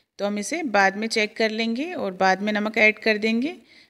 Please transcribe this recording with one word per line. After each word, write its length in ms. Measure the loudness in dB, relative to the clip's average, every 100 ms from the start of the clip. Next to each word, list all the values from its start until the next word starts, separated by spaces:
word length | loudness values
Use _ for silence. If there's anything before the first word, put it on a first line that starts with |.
| _ -6
तो 60 | -4
हम 140 | -4
इसे 240 | -6 -6 0
बाद 280 | 4 4 2
में 100 | -2
चेक 260 | 0 -2 0
कर 140 | 0
लेंगे 400 | 0 -2 -2 -4
और 200 | -4 -6 0
बाद 260 | 2 2
में 120 | 0
नमक 240 | -2 0 2
ऐड 200 | 2 2
कर 180 | -2 0
देंगे। 380 | 0 -2 -4 -8 _ -20 _